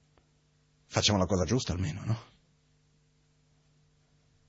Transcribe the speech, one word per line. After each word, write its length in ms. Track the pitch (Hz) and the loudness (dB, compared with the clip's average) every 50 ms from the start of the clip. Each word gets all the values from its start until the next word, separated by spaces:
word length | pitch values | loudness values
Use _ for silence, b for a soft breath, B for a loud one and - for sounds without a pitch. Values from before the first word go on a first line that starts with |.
| _ _ _ _ _ _ _ _ _ _ _ _ _ _ _ _ _ | _ _ _ _ _ _ _ _ _ _ _ _ _ _ _ _ _
facciamo 320 | - - - - - 107 98 | -4 -2 0 2 2 4 4
la 80 | 90 | 2
cosa 180 | 87 101 90 90 | 2 2 2 2
giusta 280 | - 110 131 - - - | 2 0 -2 0 -2 -4
almeno, 300 | 90 92 - - 98 98 | -4 -4 -4 -6 -6 -4
no? 180 | 107 113 - - - _ _ _ _ _ _ _ _ _ _ _ _ _ _ _ _ _ _ _ _ _ _ _ _ _ _ _ _ _ _ _ _ _ _ _ _ _ _ _ _ _ _ _ | -4 -4 -4 -6 -16 _ _ _ _ _ _ _ _ _ _ _ _ _ _ _ _ _ _ _ _ _ _ _ _ _ _ _ _ _ _ _ _ _ _ _ _ _ _ _ _ _ _ _